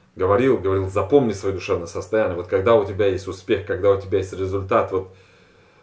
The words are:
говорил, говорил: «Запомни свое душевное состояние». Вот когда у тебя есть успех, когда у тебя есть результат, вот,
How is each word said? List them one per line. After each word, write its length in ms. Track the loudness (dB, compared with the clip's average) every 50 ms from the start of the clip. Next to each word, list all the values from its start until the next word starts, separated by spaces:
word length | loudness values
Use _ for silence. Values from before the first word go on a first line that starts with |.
| _ _ _
говорил, 420 | -2 2 2 4 4 4 4 2
говорил: 320 | 2 2 0 0 0 -2 -2
«Запомни 440 | -2 -4 0 4 4 4 4 2 -2
свое 200 | -4 -4 -4 -4
душевное 320 | -4 -4 -2 -4 -4 -4
состояние». 500 | -6 -10 -10 -6 -2 0 0 0 0 -2
Вот 120 | -6 -4
когда 260 | -2 -2 0 4 4 4
у 120 | 4 4
тебя 200 | 0 0 0 0
есть 220 | 0 0 -2 -4
успех, 400 | -8 -10 -8 -4 -2 -2 -2 -2
когда 240 | -4 -4 0 2 2
у 100 | 2 2
тебя 160 | 0 -2 -2
есть 160 | -2 -2 -4 -6
результат, 580 | -6 -4 -4 -4 -4 -2 0 0 0 2 0
вот, 240 | -2 -4 -4 -6 -12 -20 -20 _ _ _ _ _ _ _ _ _ _ _